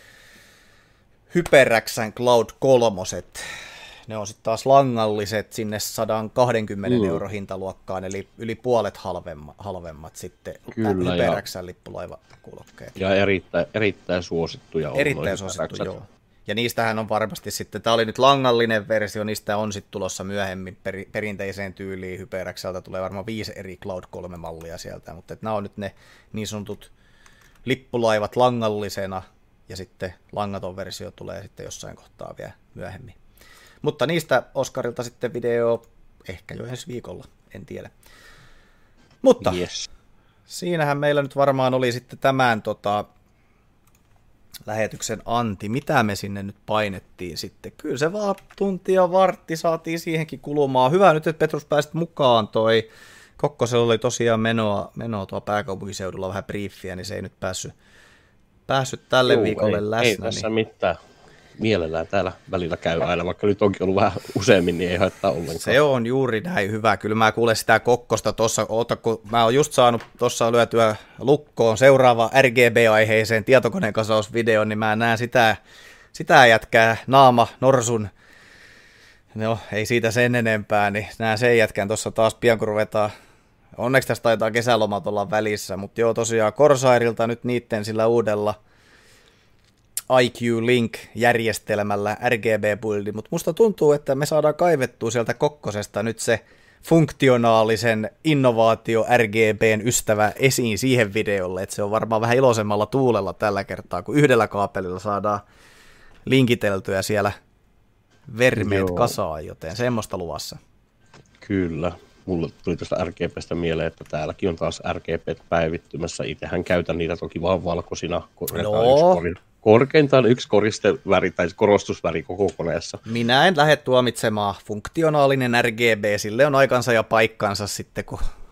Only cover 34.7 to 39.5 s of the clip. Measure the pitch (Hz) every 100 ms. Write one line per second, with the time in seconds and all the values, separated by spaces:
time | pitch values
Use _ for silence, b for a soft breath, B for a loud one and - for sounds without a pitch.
34.7 | 131 123 117 120 - 117 120 117 117 117
35.7 | 113 - _ - _ - 90 - - 117
36.7 | 123 - 123 - 92 - _ _ 98 -
37.7 | 98 101 _ b b b b b b b
38.7 | b b b _ _ 262 - -